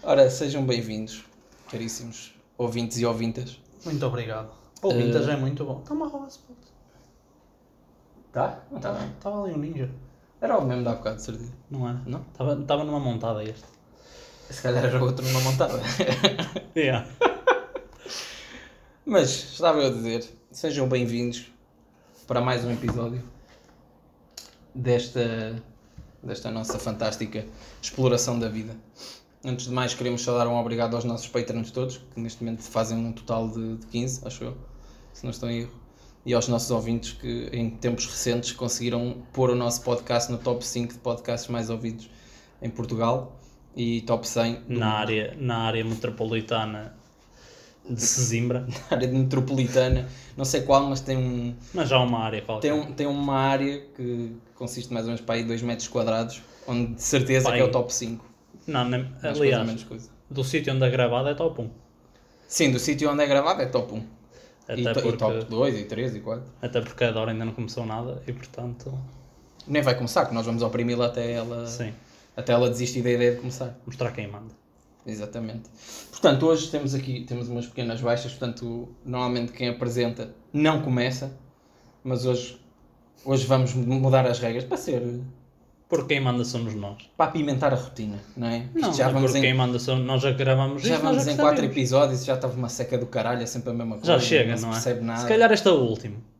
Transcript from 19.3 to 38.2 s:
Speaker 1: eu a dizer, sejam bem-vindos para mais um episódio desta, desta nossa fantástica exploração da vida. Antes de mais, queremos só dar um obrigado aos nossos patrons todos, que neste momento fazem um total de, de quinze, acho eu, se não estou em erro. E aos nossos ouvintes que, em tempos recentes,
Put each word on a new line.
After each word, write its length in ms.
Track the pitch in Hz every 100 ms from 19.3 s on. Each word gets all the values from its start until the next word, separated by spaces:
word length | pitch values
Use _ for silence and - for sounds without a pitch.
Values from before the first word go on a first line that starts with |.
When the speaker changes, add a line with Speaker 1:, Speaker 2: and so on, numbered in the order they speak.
| - - - 165 151
Speaker 1:
eu 60 | 135
a 40 |
dizer, 300 | 113 113 117 - - _
sejam 400 | - 156 143 127
bem-vindos 640 | 127 120 117 120 120 - - _ _ _ _ _ -
para 160 | - 123
mais 220 | 123 123
um 60 | 120
episódio 500 | 117 123 117 117 123 - - - - - - _ _ _ _ _ - - - -
desta, 840 | 131 123 120 - 127 117 113 110 117 - - _ - - -
desta 260 | - 107 117
nossa 300 | 110 113 113
fantástica 680 | 117 107 110 - 107 110 107 - - -
exploração 580 | - - 131 120 131 120
da 80 | 113
vida. 260 | 110 110 113 - - - - _ _
Antes 240 | 135 123 123
de 40 |
mais, 220 | 127 123
queremos 280 | - 123 120
só 160 | 123 120
dar 100 | 117
um 80 | 120
obrigado 380 | 117 117 117
aos 80 | 117
nossos 220 | 117 117 -
patrons 440 | 123 120 113 113
todos, 260 | - 127 -
que 220 | - 117
neste 240 | 113 -
momento 180 | 113 113
fazem 360 | - 113 113 113
um 140 | 117
total 340 | 110 - 113 113
de, 280 | 113 113 113
de 100 | -
quinze, 340 | 120 127 131
acho 180 | - -
eu, 140 | 120 127 - - - - -
se 100 | -
não 80 | 123
estou 180 | 117 120
em 120 | 117
erro. 100 | 117 - - - - -
E 80 | 120
aos 140 | 117 113
nossos 200 | 117 -
ouvintes 420 | 113 113 117 -
que, 360 | - 123 120 120
em 180 | 117 113
tempos 340 | - 120 117
recentes, 460 | - -